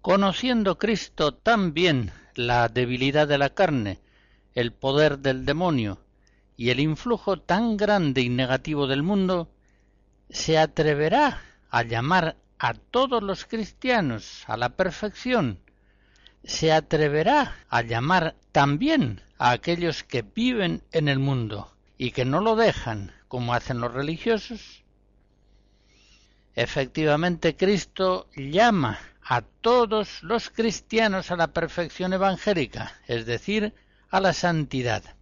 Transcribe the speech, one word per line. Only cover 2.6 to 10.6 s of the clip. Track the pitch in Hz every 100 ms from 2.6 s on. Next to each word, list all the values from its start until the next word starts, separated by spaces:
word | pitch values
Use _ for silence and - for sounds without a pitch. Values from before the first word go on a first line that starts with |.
| 117
debilidad | 117 123 123 135 147 147
de | 143
la | 139
carne, | - 185 139 101 92 _ _ _ _ _
el | - 120
poder | - 135 143 151 139
del | 135 131
demonio | 131 147 180 143 107 95 _ _ _ _ _ -
y | 113
el | 123
influjo | 156 151 240 233 - 185
tan | - 180 233 208
grande | 208 208 151 131
y | 123
negativo | 123 127 131 151 151 135
del | 135
mundo, | 160 202 185 180 165 _ _ _ _ _ _ _ _
¿se | - -
atreverá | 160